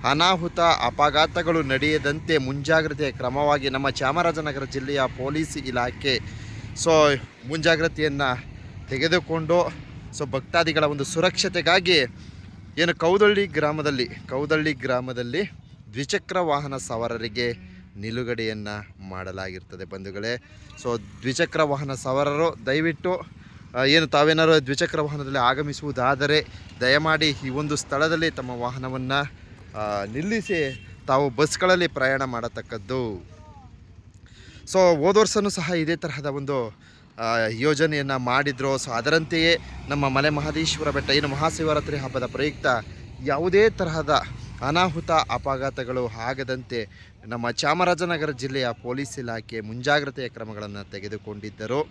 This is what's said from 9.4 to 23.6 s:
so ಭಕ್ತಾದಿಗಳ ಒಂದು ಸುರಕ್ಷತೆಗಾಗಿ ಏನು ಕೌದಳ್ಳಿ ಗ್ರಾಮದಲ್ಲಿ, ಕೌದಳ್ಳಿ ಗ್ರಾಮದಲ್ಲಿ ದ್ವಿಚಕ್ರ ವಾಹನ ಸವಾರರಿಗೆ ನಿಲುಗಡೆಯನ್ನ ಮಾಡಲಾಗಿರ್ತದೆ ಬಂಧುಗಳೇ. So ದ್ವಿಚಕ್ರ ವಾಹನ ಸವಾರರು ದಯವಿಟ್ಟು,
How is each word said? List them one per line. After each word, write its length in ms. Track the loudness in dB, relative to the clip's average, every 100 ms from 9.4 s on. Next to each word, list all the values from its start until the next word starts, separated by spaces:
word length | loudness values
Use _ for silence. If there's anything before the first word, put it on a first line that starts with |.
| 2 2 2 -4 -14 -16 -14 -8
so 100 | -4
ಭಕ್ತಾದಿಗಳ 540 | -4 0 0 2 2
ಒಂದು 200 | 2 0
ಸುರಕ್ಷತೆಗಾಗಿ 920 | -4 2 0 2 -2 0 4 4 6 4 4 -4 -18 -18 -18 -18 -14 0
ಏನು 180 | 0 2
ಕೌದಳ್ಳಿ 520 | 4 6 6 6 2
ಗ್ರಾಮದಲ್ಲಿ, 580 | 0 0 0 -2 0 -2 -6 -8
ಕೌದಳ್ಳಿ 440 | -4 0 2 2
ಗ್ರಾಮದಲ್ಲಿ 920 | -2 -2 -2 -2 -6 -4 -4 -4 -8 -20 -20 -12
ದ್ವಿಚಕ್ರ 480 | -8 -4 -4 -2 0
ವಾಹನ 380 | 2 0 0 -8
ಸವಾರರಿಗೆ 760 | -6 -4 -2 -4 -6 -2 -2 -2 -10 -20 -20 -12
ನಿಲುಗಡೆಯನ್ನ 720 | -8 -6 -4 -4 -4 -4 -8 -8 -10 -16 -12
ಮಾಡಲಾಗಿರ್ತದೆ 760 | -10 -10 -8 -10 -12 -16 -16 -12
ಬಂಧುಗಳೇ. 500 | -12 -12 -8 -6 -6 -10 -20 -20 -10
So 160 | -4 -4
ದ್ವಿಚಕ್ರ 640 | -6 -8 -6 -2 -2 2
ವಾಹನ 320 | 0 0 -4
ಸವಾರರು 720 | -6 -2 0 2 2 0 0 -2
ದಯವಿಟ್ಟು, 560 | 0 0 -2 -2 -4 -6 -18 -20 -20